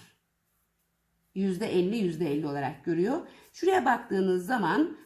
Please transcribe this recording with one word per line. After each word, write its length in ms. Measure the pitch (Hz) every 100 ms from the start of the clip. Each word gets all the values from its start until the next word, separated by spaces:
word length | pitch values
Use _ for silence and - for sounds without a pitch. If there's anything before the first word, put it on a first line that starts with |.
| - _ _ _ _ _ _ _ _ _ _ _ _
Yüzde 320 | 190 196 180 226
elli, 300 | 185 180 233
yüzde 360 | 185 160 165
elli 140 | 143 151
olarak 380 | 143 135 -
görüyor. 440 | 175 165 196 320 - - -
Şuraya 320 | - 349 381
baktığınız 600 | 262 233 - 196 190 180 180
zaman 500 | 254 170 208 320 -